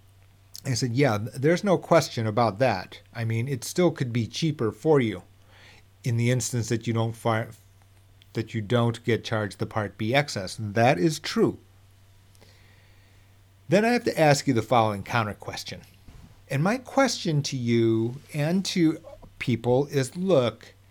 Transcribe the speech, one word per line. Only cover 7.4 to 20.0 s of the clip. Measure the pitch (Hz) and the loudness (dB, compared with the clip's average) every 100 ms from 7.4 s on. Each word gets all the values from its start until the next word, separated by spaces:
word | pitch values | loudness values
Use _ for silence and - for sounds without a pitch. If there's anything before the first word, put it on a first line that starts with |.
| 113 - _ _ _ _ _ _ - | -4 -14 _ _ _ _ _ _ -10
that | 117 113 | -8 -6
you | 117 | -6
don't | 101 120 117 113 | -2 0 0 -2
get | - 107 | 0 -2
charged | - 110 101 - | 0 -4 -4 -6
the | |
Part | 107 110 101 - | -6 -4 -6 -6
B | 107 | 0
excess. | 135 147 107 92 - | 0 0 -6 -8 -8
That | 107 101 120 170 | -4 2 4 4
is | 170 147 | 0 -2
true." | - 226 165 - _ _ _ _ _ _ _ - - - - _ _ - _ _ _ _ _ _ - | -6 0 0 0 _ _ _ _ _ _ _ -20 -20 -20 -20 _ _ -20 _ _ _ _ _ _ 0
Then | 180 | 2
I | 226 | 4
have | 240 | 2
to | 226 - | 0 2
ask | 151 143 - | 4 4 4
you | |
the | 113 | 0
following | 104 123 110 101 | 4 4 4 0
counter | - 120 107 | -2 -2 -2
question. | 95 - - - 87 - _ - - - - - | -6 -12 -12 -12 -14 -16 _ -20 -20 -20 -20 -6
And | 139 | -2
my | 180 262 | 0 -2
question | - - 269 - 170 147 | -2 0 2 0 -2 -2
to | 143 131 | -2 -4
you | 117 117 113 113 113 131 - | 2 4 4 2 -2 -6 -10
and | 151 151 190 185 | -4 -2 -2 -2
to | 185 160 156 - - - - | 2 2 0 -10 -20 -20 -10
people | - 117 120 123 143 | -2 -2 2 0 2
is, | 143 | -2